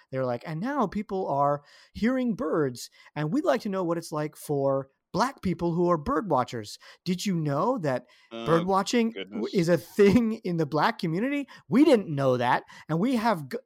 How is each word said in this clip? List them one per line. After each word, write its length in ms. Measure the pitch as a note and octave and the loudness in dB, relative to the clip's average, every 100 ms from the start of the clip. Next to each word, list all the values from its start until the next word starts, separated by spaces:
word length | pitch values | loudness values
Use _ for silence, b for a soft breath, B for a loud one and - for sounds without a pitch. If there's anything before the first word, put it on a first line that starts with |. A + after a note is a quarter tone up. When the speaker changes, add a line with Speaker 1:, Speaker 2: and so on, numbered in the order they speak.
| b | b
Speaker 1:
They 80 | C3 | -4
were 60 | B2+ | -4
like, 160 | A#2+ E3+ | -4 -6
"And 140 | D#3 | -8
now 260 | A#3+ C#4+ G3 | -4 -2 -2
people 400 | G#3 G#3 F#3+ G3 | -4 -6 -4 -2
are 340 | C#3 C#3+ C#3+ B B B | 0 2 0 B B B
hearing 400 | - A3 C4 B3 | -2 0 0 -2
birds, 560 | F3+ D4+ F#3 C#3 A#2+ - B B | -2 -2 0 0 -4 -14 B B
and 180 | D3 D3+ | -6 -2
we'd 120 | C4 | 0
like 160 | E4+ C4 | 0 0
to 60 | G#3+ | -2
know 160 | F#3+ | -2
what 120 | E3+ E3+ | -2 -4
it's 140 | E3 | -4
like 240 | D3+ D3+ - | -6 -6 -8
for 520 | - C#3+ C3+ C3+ C3+ _ _ | -4 0 0 0 -4 _ _
black 280 | F3 B3 - | -2 -2 -2
people 300 | F#3 E3 F3 | -4 -2 -2
who 160 | E3 F3 | 0 2
are 60 | E3+ | 2
bird 320 | D3 D4+ G#3 | 0 -4 0
watchers. 480 | C3+ A#2+ A#2+ G#2 - B B | 0 0 -6 -12 -16 B B
Did 200 | F3 F3+ | -6 -4
you 100 | G#3 E3+ | -2 -2
know 420 | D3+ C#3+ G#3+ C4 | 0 0 0 -2
that 280 | D3+ B2+ - b b | -2 -4 -6 b b
Speaker 2:
Oh, 160 | A2+ A#2 | -6 0
Speaker 1:
bird 200 | E3 F3+ | 0 2
watching 500 | F#3+ G3 A#3+ A3+ F#3+ F#3 | 0 2 0 0 -4 -10
w-, 160 | G#3+ G#3+ | -6 -2
Speaker 2:
goodness. 20 | |
Speaker 1:
is 140 | G#3 E3 | 0 2
a 100 | F3 | 2
thing 560 | - - G3+ A#3+ A3 A3+ | 0 4 6 6 4 -2
in 140 | F#3 E3+ | -4 -2
the 80 | C#3+ | 0
black 320 | D3 G3 A3+ | 2 0 0
community? 480 | E3+ E3 C4 C#4+ C4 B - | -2 -2 -2 -2 -6 B 0
We 160 | G#3 | 4
didn't 240 | D#4+ A#3 E3+ | 6 6 4
know 220 | C#3 C3+ B2 | 0 2 2
that. 280 | B2 D#3+ - B - | 2 0 -2 B -4
And 100 | D#3+ | -2
we 180 | B3 A#3+ | 0 0
have, 320 | A3+ F3+ C3 | 0 -2 -4
g-, 100 | A#3+ | -10